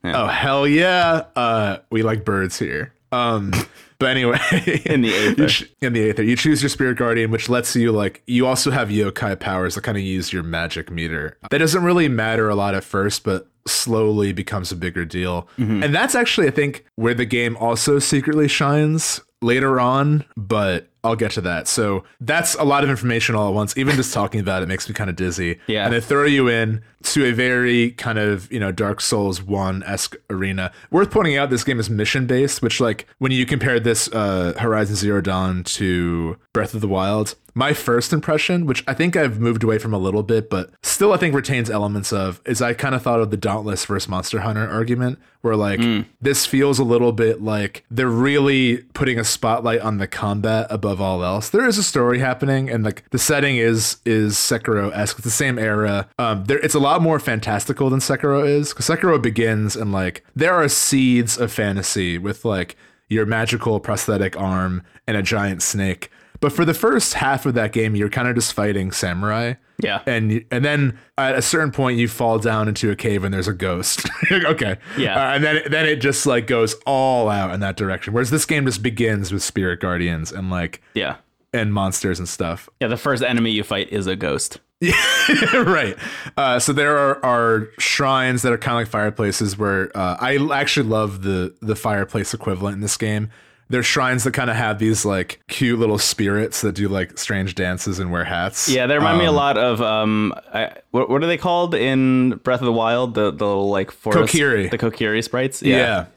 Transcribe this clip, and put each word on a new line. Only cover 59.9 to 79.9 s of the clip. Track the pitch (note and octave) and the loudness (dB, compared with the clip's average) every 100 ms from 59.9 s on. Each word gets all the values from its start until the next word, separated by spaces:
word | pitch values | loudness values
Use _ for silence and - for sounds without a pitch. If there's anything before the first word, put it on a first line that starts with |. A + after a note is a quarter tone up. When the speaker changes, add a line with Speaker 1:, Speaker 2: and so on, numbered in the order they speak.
Speaker 2:
like, | G2 F#2 - _ - | 0 -2 -4 _ 0
there | E3 | 2
are | F3+ C#3+ | 4 2
seeds | - - C#3 B2+ B2 A#2 - | 2 2 4 4 4 2 -2
of | A2+ | -2
fantasy | - G#2 G2 F#2 G#2+ F2+ E2+ | 0 0 0 -2 -2 -2 -2
with, | G2 G2+ A#2 | -4 -4 -2
like, | G2 F2 - - _ _ | -2 -4 -10 -20 _ _
your | A2 G#2+ | 0 0
magical | A2+ A2+ A#2 A#2 G#2 | 0 0 -2 0 -2
prosthetic | - G#2 - G2+ F#2+ F2 | -2 -4 0 0 0 -2
arm | F#2+ F#2 F#2 F2+ - - - | -2 0 -2 -4 -8 -12 -4
and | G#2 | -2
a | |
giant | F#2+ A2 G2+ F#2 | 0 0 -2 -2
snake. | - G#2 G2 F2+ - _ _ - | -4 -2 -2 -4 -10 _ _ -2
But | C#3+ | -2
for | C#3+ E3+ | 2 0
the | |
first | D#3+ A3+ B2 - - | 2 2 2 0 0
half | C#3 C3 C#3+ | 0 0 0
of | A#2+ | 0
that | G#2+ | 0
game, | A2+ A2 G#2 | 0 0 2
you're | G#2 | 0
kinda | C3 B2 | 0 0
just | A#2+ - | 0 -2
fighting | - G#2 G2 F#2+ | 0 0 0 -2
samurai. | - F#2 F2 G#2 G#2+ A#2 B2 _ - | -2 -4 -2 -2 -2 -2 -6 _ -6
Speaker 1:
Yeah. | G#3+ G3 - | -2 -2 -2
Speaker 2:
And | A#2 A2 | 0 0
y-, | A2+ A2+ | 0 -2
and | B2 | -2
then | C#3+ D3 C3+ A2 _ - | 0 2 0 -2 _ -4
at | C3+ C3 | 0 0
a | |
certain | - E3 D3+ | 0 0 0
point, | C3 C3 A#2+ | 0 0 2
you | A#2+ | 0
fall | - A#2 A2+ | 0 0 2
down | A2+ A2 G#2+ | 2 0 0
into | G#2 A2 | 0 -2
a | G2+ | -2
cave | A#2 G2+ F#2+ | -2 0 0
and | |
there's | F#2+ F#2+ | -2 -2
a | |
ghost. | F#2 F#2+ F2+ F2 - - - | -2 -2 -2 -2 -4 -6 -4
<laughs> | - | 0
You're | F#3 | 0
like, | D#3 D#3 | 0 0
"Okay." | G#2 F#2 - - | -2 -4 -8 -4
Speaker 1:
Yeah. | A#2 F#2+ C3 | 0 0 0
Speaker 2:
Uh, | C#3 | 0
and | |
then, | D3+ D3+ D3 | 2 0 0
then | D3+ D#3 | 0 0
it | D3 | 0
just, | C3+ - C#3+ | 0 0 2
like, | A#2+ A2 | 0 2
goes | A#2+ A2 - - | 2 2 -2 -2
all | C3+ C3 B2 A2 | 0 2 2 2
out | G2+ F#2+ | 0 -2
in | F#2 | -2
that | G2 F#2 | -4 -2
direction. | G2 F#2 - | -4 -4 -2
Whereas | A2+ B2 | -2 0
this | D3+ - | 0 0
game | D#3 C3 | 0 0
just | G2+ | 0
begins | A#2+ A2 A2+ G#2 F#2 | -4 0 0 0 -2
with | G2 | -4
spirit | - - F#2 F2 | -2 -2 -2 -2
guardians | F#2 | -2